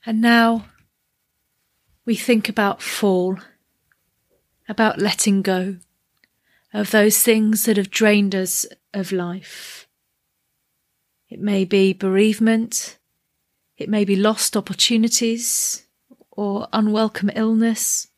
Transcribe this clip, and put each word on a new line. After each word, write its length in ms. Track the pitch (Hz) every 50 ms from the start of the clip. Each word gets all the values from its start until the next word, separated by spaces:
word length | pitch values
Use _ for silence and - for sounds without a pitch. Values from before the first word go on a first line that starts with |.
| _
And 160 | 233 220 220
now 460 | 226 233 233 233 233 226 233 226 208 - _ _ _ _ _ _ _ _ _ _ _ _ _ _ _ _ _ _ _ _ _ _ _ _ _ _ _
we 100 | 233 226
think 320 | - - - 240 220 202
about 340 | - 208 - 208 202 196 -
fall, 580 | - - - - - 202 190 180 180 185 190 185 - - _ _ _ _ _ _ _ _ _ _ _ _ _ _ _ _ _ _ _ _ _ _ _ -
about 300 | - - 220 214 - -
letting 420 | 196 202 - - - 214 196 196
go 360 | 190 196 190 185 185 190 190 175 _ _ _ _ _ _ _ _ _ _ _ _ _ _ _ _ _ _ -
of 180 | 208 208 -
those 320 | - 214 208 214 208 - -
things 420 | 240 220 220 214 214 220 208 -
that 120 | 233 214
have 120 | 208 190 -
drained 460 | - - 220 214 208 208 202 196 196
us 300 | 190 185 180 - - - - - _ _ _ -
of 180 | 202 190 180
life. 760 | 196 180 175 175 175 190 - - - - - - - - - _ _ _ _ _ _ _ _ _ _ _ _ _ _ _ _ _ _ _ _ _ _ _ _ _ _ _ _
It 120 | _ - -
may 260 | 180 208 202 196 190
be 260 | 180 208 196 190 190
bereavement, 1080 | 185 190 196 190 190 196 208 220 214 - 226 220 226 226 226 226 - - - - - _ _ _ _ _ _ _ _ _ _ _ _ _ _ _ _
it 120 | _ 147 -
may 160 | 208 214 208
be 100 | 196 196
lost 400 | 190 202 208 220 - - - -
opportunities 1300 | 214 190 - 190 - - - 240 226 220 233 - - 240 226 226 233 240 - - - - - - - _ _ _ _ _ _ 254 _ _ _
or 380 | _ - 208 202 196 208 233 -
unwelcome 600 | - 220 214 214 214 214 220 220 220 - 196 202 -
illness. 720 | 226 220 220 226 220 226 233 226 - - - - - - _ _